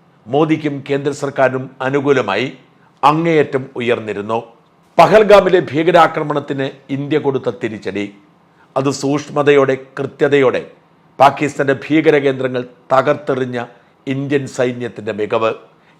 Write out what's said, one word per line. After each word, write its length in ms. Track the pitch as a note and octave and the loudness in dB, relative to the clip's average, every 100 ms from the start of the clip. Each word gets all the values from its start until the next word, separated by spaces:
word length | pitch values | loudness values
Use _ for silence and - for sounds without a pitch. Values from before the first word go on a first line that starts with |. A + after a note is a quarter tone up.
| _ _ G#2+ | _ _ -4
മോദിക്കും 480 | C#3 D#3+ D#3 D3 C#3 C3 | 0 2 0 -2 -6 -4
കേന്ദ്ര 240 | C#3 C#3+ C#3 | -4 -4 -4
സർക്കാരിനും 440 | C#3 C#3+ B2+ B2+ B2+ - C3 | -4 0 0 0 -8 -8 -2
അനുകൂലമായി 600 | C#3+ C#3+ C3 G#2+ G2 C3+ - _ _ _ _ C#3 | 0 2 0 0 -2 -4 -8 _ _ _ _ 0
അങ്ങേയറ്റം 540 | D#3 E3+ D#3 C3+ C3+ C3 B2 | 2 2 2 0 -2 -6 -6
ഉയർന്നിരുന്നു. 580 | A#2 A2+ G#2+ G2+ G#2 A2+ - _ _ _ _ - | -2 -2 -4 -6 -4 -4 -6 _ _ _ _ 2
പഹൽഗാമിലെ 600 | D#3 G#3 G3+ G3+ F#3 F3+ B2 | 4 6 8 6 6 2 2
ഭീകരാക്രമണത്തിന് 960 | C#3+ E3+ E3+ D#3 D#3+ D3+ D3 D3 C#3 C3+ - - C3+ | -2 4 4 4 2 -4 -4 -4 -6 -6 -8 -8 -8
ഇന്ത്യ 220 | C#3+ D3+ | -2 -2
കൊടുത്ത 240 | C#3 C3+ B2+ G2+ | -2 -4 -6 -6
തിരിച്ചടി 420 | A#2 G#2+ - G2+ G2+ - _ _ _ _ _ C3+ | -6 -8 -8 -6 -8 -12 _ _ _ _ _ -4
അത് 120 | C#3 C#3 | -2 -2
സൂക്ഷ്മതയോടെ, 760 | C#3 D3 D3 D3 C#3 C#3 C3+ C3 - - | -2 -4 -4 0 2 4 2 0 -6 -10
കൃത്യതയോടെ 640 | C3+ - C#3+ C#3 B2+ F#2+ - - _ _ _ - | -10 -2 0 2 2 0 -6 -16 _ _ _ 2
പാകിസ്ഥാന്റെ 560 | C3+ - D3 - C#3 B2 | 2 2 -4 -2 -2 -2
ഭീകര 320 | - D#3 D3+ D3 | 0 2 4 2
കേന്ദ്രങ്ങൾ 380 | C#3 C3 B2+ B2+ B2 - - | 2 -2 -4 -6 -8 -14 -2
തകർത്തെറിഞ്ഞ 640 | C3 C3 C#3+ - B2+ B2+ B2 B2 - _ _ C3+ | 0 2 0 -2 -4 -4 -6 -10 -16 _ _ -8
ഇന്ത്യൻ 300 | C3+ C#3 D3 C3 - | -6 -2 -2 -2 -4
സൈന്യത്തിന്റെ 560 | B2+ B2 A#2+ G#2+ G#2+ G2+ | -4 -4 -8 -8 -8 -6
മികവ്. 320 | G#2 A#2 A2 A#2 - _ _ | -2 0 -2 -4 -12 _ _